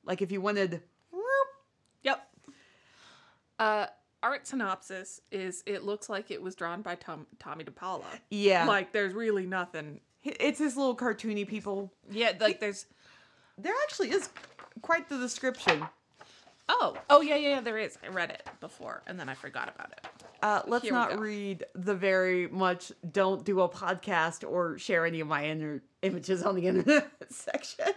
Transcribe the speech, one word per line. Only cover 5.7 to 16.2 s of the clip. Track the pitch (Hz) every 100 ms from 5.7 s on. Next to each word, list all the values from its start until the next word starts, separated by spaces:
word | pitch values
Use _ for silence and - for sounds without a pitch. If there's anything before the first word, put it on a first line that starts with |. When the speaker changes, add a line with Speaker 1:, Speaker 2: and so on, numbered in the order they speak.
| 202
Speaker 2:
looks | 202 208 -
like | 202 226
it | -
was | 185 185
drawn | 170 175
by | 202 180
Tom-, | - 156 147 -
Tommy | - 156
DePaula. | 160 - 180 180 - - -
Speaker 1:
Yeah. | 208 202 180 165
Speaker 2:
Like, | 196 185
there's | 214 196
really | 202 226 202 185
nothing. | 190 175 160 151 143 _ _ 285
Speaker 1:
Hi-, | -
it's | 294 -
his | 294 254
little | 269 240
cartoony | 247 214 220 208 202
people. | 214 202 196 196 - -
Speaker 2:
Yeah, | 202 233 185
like, | 214 -
Speaker 1:
He |
Speaker 2:
there's | 208 196 - _ - - - _ _ -
Speaker 1:
There | 330 480
actually | 605 - 254
is | 370 - - - - - -
quite | - 330 -
the | 269
description. | 247 - 262 - - 151 156 - _ _